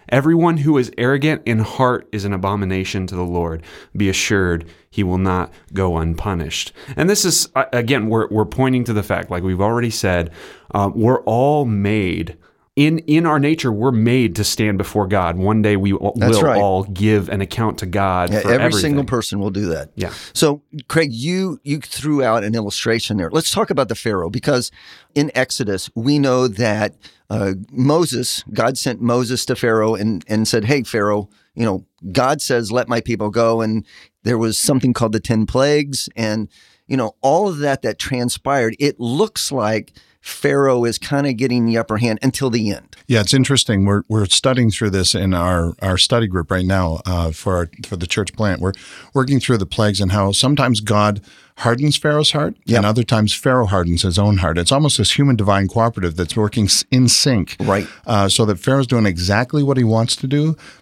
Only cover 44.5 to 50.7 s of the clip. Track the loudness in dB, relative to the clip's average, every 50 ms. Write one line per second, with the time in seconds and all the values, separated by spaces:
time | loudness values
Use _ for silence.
44.5 | 2 4 2 2 2 0 0 0 0 0 0 0 0 0 0 0 2 2 2 2
45.5 | 2 2 0 -2 -2 -4 -2 0 2 2 2 2 2 0 0 0 -2 -2 -2 -2
46.5 | -2 0 0 2 2 2 0 0 -2 -4 -4 -4 -2 0 -2 -2 -4 -4 -4 -2
47.5 | 0 0 -2 -4 -8 -14 -12 -10 -8 -6 -6 -4 -2 -4 -4 -4 -4 -2 -2 -2
48.5 | 0 -2 -2 -4 -4 -6 -12 -20 -20 -20 -10 -4 -2 0 0 2 0 0 2 2
49.5 | 0 0 0 -2 -2 0 0 2 2 0 0 0 2 2 2 2 2 2 2 2
50.5 | 2 2 2 2